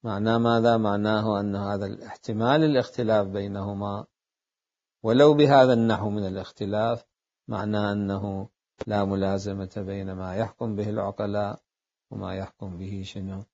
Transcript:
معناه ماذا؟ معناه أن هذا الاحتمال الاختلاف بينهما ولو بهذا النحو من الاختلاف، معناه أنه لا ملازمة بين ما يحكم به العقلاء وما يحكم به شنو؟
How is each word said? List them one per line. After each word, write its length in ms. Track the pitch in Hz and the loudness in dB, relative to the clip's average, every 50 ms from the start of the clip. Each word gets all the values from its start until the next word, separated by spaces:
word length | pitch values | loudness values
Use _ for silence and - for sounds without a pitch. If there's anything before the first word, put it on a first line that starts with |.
| - | -6
معناه 340 | 117 101 98 104 113 113 | -6 -4 -2 2 2 2
ماذا؟ 400 | 117 117 117 117 117 113 117 117 | 4 4 4 4 6 6 4 4
معناه 600 | 113 110 104 101 104 104 107 110 107 107 110 104 101 | 4 2 2 0 0 0 0 0 0 0 0 0 0
أن 160 | 101 101 101 | -2 -2 -4
هذا 300 | 98 101 101 101 98 101 | -4 -4 -4 -4 -4 -4
الاحتمال 760 | 98 - - - - - - _ - 113 107 113 120 139 156 160 | -6 -8 -10 -14 -16 -18 -14 _ -6 -4 0 2 4 4 4 4
الاختلاف 640 | 156 143 127 123 - - - 123 107 110 107 101 | 4 2 2 0 -2 -4 -4 0 2 2 2 0
بينهما 760 | 98 95 101 98 101 101 101 98 101 101 98 101 101 101 101 - _ _ _ _ _ _ _ _ _ _ _ _ _ _ _ _ _ _ _ - | 0 -4 -6 -6 -6 -6 -6 -6 -6 -6 -6 -6 -6 -6 -8 -10 _ _ _ _ _ _ _ _ _ _ _ _ _ _ _ _ _ _ _ 0
ولو 300 | 110 113 127 147 151 151 | 2 6 8 8 8 8
بهذا 400 | 147 147 139 139 139 131 127 123 | 8 6 8 8 8 8 8 6
النحو 360 | 117 113 113 110 104 104 107 | 4 4 2 0 0 -2 -4
من 180 | 101 104 101 | -2 -2 -4
الاختلاف، 760 | 95 95 98 92 - - - 107 98 104 107 110 117 117 113 _ _ _ _ _ _ _ _ _ | -4 -6 -8 -10 -12 -10 -10 -6 -4 -2 -2 0 -2 -2 -4 _ _ _ _ _ _ _ _ _
معناه 440 | - 113 101 101 104 107 104 104 104 | -8 -6 -6 -4 -2 -2 -2 0 0
أنه 580 | 101 104 101 98 98 98 98 104 98 95 98 - _ _ _ _ _ _ - | -2 -2 -2 -4 -4 -4 -4 -6 -6 -8 -10 -12 _ _ _ _ _ _ -8
لا 180 | - 104 101 101 | -4 -2 -2 -2
ملازمة 680 | 95 98 98 95 95 98 98 98 104 98 98 98 92 - | 0 -2 -2 0 -2 -2 -2 -4 -6 -8 -8 -10 -10 -10
بين 360 | 104 98 95 98 98 98 95 95 | -10 -8 -8 -8 -8 -8 -8 -8
ما 220 | 92 92 92 92 | -8 -8 -8 -4
يحكم 400 | 101 113 107 - _ 120 113 107 | -6 -6 -6 -6 _ -8 -6 -4
به 140 | 101 104 104 | -4 -6 -6
العقلاء 720 | 104 110 98 98 101 - 107 101 101 104 104 101 110 - _ _ _ _ _ _ _ _ _ _ | -4 -6 -6 -6 -6 -6 -6 -4 -2 -4 -4 -4 -6 -10 _ _ _ _ _ _ _ _ _ _
وما 240 | - 104 98 92 92 | -12 -10 -10 -8 -8
يحكم 420 | 95 95 - _ _ 104 98 90 | -8 -10 -12 _ _ -14 -12 -12
به 260 | 85 95 98 101 98 95 | -10 -10 -10 -10 -10 -10
شنو؟ 380 | 98 - 107 95 95 95 95 104 _ | -12 -12 -10 -10 -10 -10 -10 -12 _